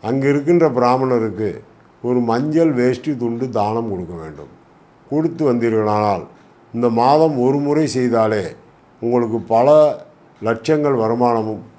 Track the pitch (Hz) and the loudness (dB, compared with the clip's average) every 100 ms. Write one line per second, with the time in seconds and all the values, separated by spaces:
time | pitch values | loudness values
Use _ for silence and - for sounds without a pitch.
0 | 107 131 135 143 143 175 165 127 123 131 | -2 -2 0 0 2 2 4 4 2 2
1 | 131 123 110 107 107 82 - _ _ _ | 2 0 -2 -4 -6 -6 -14 _ _ _
2 | 120 123 117 117 147 151 165 131 123 127 | -4 -2 0 -2 0 0 0 2 0 -2
3 | - 135 117 117 127 117 104 110 117 95 | -6 -6 -4 -4 -6 -2 -2 -2 -4 -8
4 | 87 85 80 73 71 - _ _ _ _ | -10 -12 -14 -16 -20 -20 _ _ _ _
5 | _ 147 160 165 151 120 117 113 107 107 | _ -2 -2 0 0 2 0 0 2 2
6 | 107 95 - - _ _ _ 117 120 113 | 0 -2 -6 -18 _ _ _ -2 0 2
7 | 123 147 160 139 123 139 143 147 151 117 | 4 4 4 2 0 0 0 0 0 0
8 | 123 117 110 107 87 - - _ _ _ | 0 2 0 0 -4 -10 -20 _ _ _
9 | 117 123 117 113 90 113 127 151 151 - | -2 -2 0 -4 0 2 4 6 4 0
10 | - _ _ _ 107 113 - 156 147 135 | -12 _ _ _ -4 -4 -2 -2 0 0
11 | 110 117 123 117 110 107 113 | 0 0 2 0 -2 -8 -12